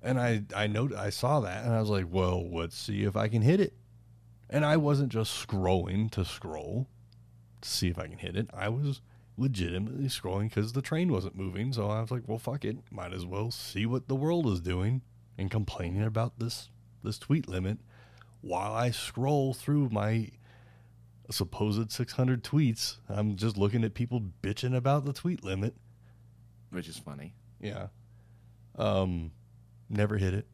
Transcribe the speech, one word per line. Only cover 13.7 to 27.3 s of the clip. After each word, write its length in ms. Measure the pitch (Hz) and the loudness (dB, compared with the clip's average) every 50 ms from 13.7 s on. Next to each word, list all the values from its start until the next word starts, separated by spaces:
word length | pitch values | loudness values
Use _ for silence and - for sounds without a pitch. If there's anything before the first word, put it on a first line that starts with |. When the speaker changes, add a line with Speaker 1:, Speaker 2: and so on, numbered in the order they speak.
| - 98 107 | -4 -2 -2
Speaker 1:
what 240 | 113 123 123 - - | 0 0 -2 -2 -2
the 60 | 131 | -2
world 300 | 135 139 156 170 175 160 123 | 0 0 2 2 2 2 2
is 120 | 98 90 | 2 0
doing 440 | 82 90 90 90 92 104 127 131 - - - - - - - - | 0 0 0 0 2 2 0 0 -2 -6 -20 -20 -20 -20 -8 -6
and 120 | 92 95 | -4 -2
complaining 540 | 107 110 101 - - - 90 85 90 98 107 | 0 -2 -2 -2 -4 -4 -4 -2 0 0 0
about 340 | 110 107 110 117 120 - - | 0 0 0 -2 -2 -2 -4
this, 320 | 113 117 - - - - - - - - - - | -6 -6 -6 -8 -12 -14 -20 -20 -20 -20 -20 -10
this 160 | - 104 107 - | -8 -8 -6 -6
tweet 300 | - - 139 - - - | 0 2 2 2 2 0
limit 320 | 92 92 92 95 107 - - - - - - - - - - - - - | -2 -2 0 0 -2 -4 -6 -18 -20 -20 -20 -20 -20 -20 -20 -20 -20 -16
while 320 | - 95 90 87 98 104 110 | -6 -4 -2 -2 -2 -2 0
I 180 | 113 120 123 | 0 0 0
scroll 600 | 113 - - - - - 127 135 151 143 135 135 123 | 0 -2 -6 -8 -4 -2 0 2 4 4 2 2 0
through 340 | - - - 147 147 143 127 | -2 0 2 2 4 4 2
my 420 | 110 104 101 107 110 113 110 - - - - - - - - - - - - - - - - - - - - - | 2 2 2 2 2 2 0 -2 -8 -18 -20 -20 -20 -20 -20 -20 -20 -20 -20 -20 -20 -20 -20 -20 -20 -20 -14 -8
supposed 600 | - - 98 85 - - 104 107 101 107 113 107 - | -4 -2 -2 -4 -2 0 0 2 2 2 0 -2 -2
six 180 | - 123 - - | -4 -4 -4 0
hundred 300 | - 127 127 127 123 - | 0 2 2 2 0 0
tweets." 540 | - - 151 156 127 113 113 - - - - - - | 2 4 4 4 4 4 2 -2 -6 -6 -8 -10 -6
I'm 280 | 101 101 104 107 104 92 | -2 0 2 0 0 2
just 200 | 104 113 104 101 | 0 0 2 4
looking 280 | 98 104 104 120 113 | 2 4 4 2 0
at 80 | 110 101 | 0 0
people 280 | - 120 120 123 123 107 92 82 - | -2 -2 -2 0 -2 -4 -4 -8 -6
bitching 340 | - 98 104 - - 120 127 | -4 -4 -2 -2 -2 0 0
about 300 | 127 120 135 139 147 139 | 2 2 4 2 2 2
the 80 | 143 135 | -2 -6
tweet 320 | - - 175 180 - - | -2 -2 -2 -2 -2 -2
limit. 300 | 101 95 95 101 120 - - - - - - - - - - - - - - - - - - - - | -4 -2 0 0 -2 -2 -6 -20 -20 -20 -20 -20 -20 -20 -20 -20 -20 -20 -20 -20 -20 -20 -20 -20 -10
Speaker 2:
Which 180 | - 90 82 80 | -8 -8 -8 -8
is 80 | 80 - | -12 -14
funny. 380 | - 78 71 69 69 85 | -12 -12 -12 -12 -12 -14